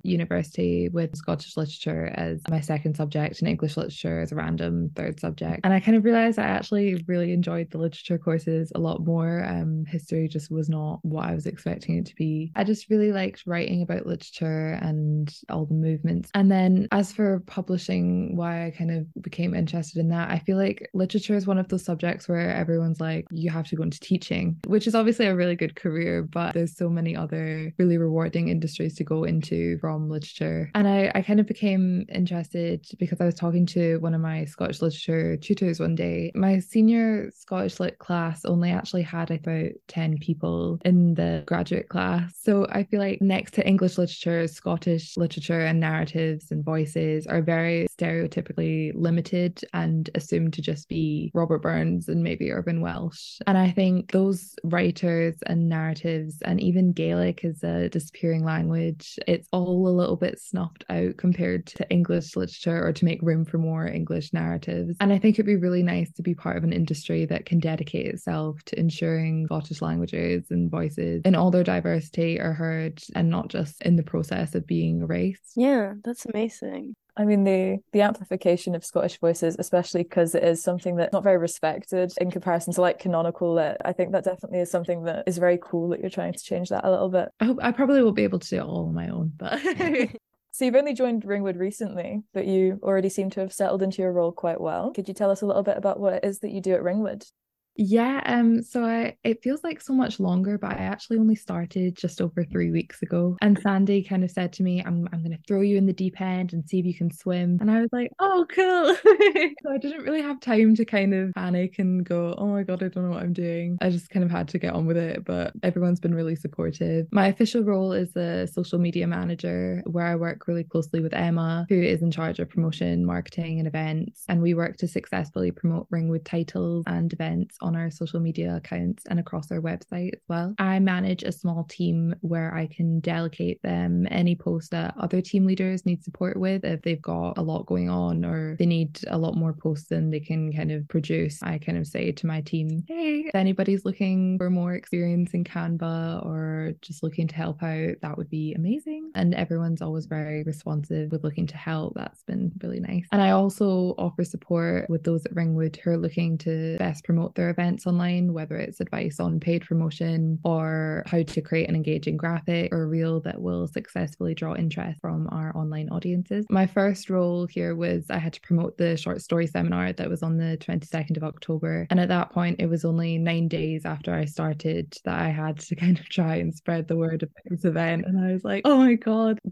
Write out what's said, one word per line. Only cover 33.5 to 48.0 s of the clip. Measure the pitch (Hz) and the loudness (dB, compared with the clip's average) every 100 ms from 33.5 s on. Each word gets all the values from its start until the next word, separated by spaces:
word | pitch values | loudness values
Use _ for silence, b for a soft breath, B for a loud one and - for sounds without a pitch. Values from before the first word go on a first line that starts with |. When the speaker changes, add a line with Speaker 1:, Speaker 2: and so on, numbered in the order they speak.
| 175 175 | 2 2
Speaker 1:
to | 180 165 165 | 2 2 2
one | 165 | 0
of | 160 | 0
my | 160 160 | 0 -2
Scottish | 147 - 180 147 | -4 -4 -4 -2
literature | 165 156 - 160 165 156 | -2 -2 -2 0 0 -2
tutors | - 202 180 165 | -2 0 0 0
one | 165 165 | 0 0
day. | 170 170 170 | -2 -2 -2
My | - 190 190 | 0 2 2
senior | - 226 220 233 226 214 208 | 2 4 6 6 4 0 -4
Scottish | - - 185 190 - | -10 -6 -2 -2 -2
lit | 180 - | -4 -4
class | - 170 165 165 | -4 -2 -2 -2
only | - 170 175 | 0 2 2
actually | 180 - 180 | 0 -2 -2
had | 165 170 165 | -2 -2 -4
about | 160 165 160 160 - - | -4 -2 -2 -2 -6 -8
ten | 170 160 151 | -4 -2 0
people | 156 156 170 170 170 170 | -2 -2 -2 0 -2 0
in | 180 180 170 | 4 6 6
the | 165 170 160 - | 4 2 0 -2
graduate | 175 175 170 - | -2 0 -2 -2
class. | 185 185 175 175 - | -2 0 0 -2 -4
So | - 202 196 | 2 2 2
I | 202 | -2
feel | 196 208 | -2 0
like | 196 - | 0 2
next | 196 185 - | 2 2 0
to | - - | 0 4
English | 196 180 180 | 4 4 2
literature, | 175 - 170 170 165 | -2 -2 -2 0 -2
Scottish | - 175 170 180 165 165 - | -4 -4 -2 0 0 -2 -2
literature | 165 - - | -2 -2 -2
and | 165 160 165 | 0 2 2
narratives | 160 160 156 160 160 156 - | 2 0 -2 0 -2 -2 -4
and | 156 | -4
voices | 151 160 156 160 156 156 156 | -2 0 0 0 0 0 0
are | 170 | 0
very | 165 165 165 170 175 | 2 2 2 0 0
stereotypically | - | -2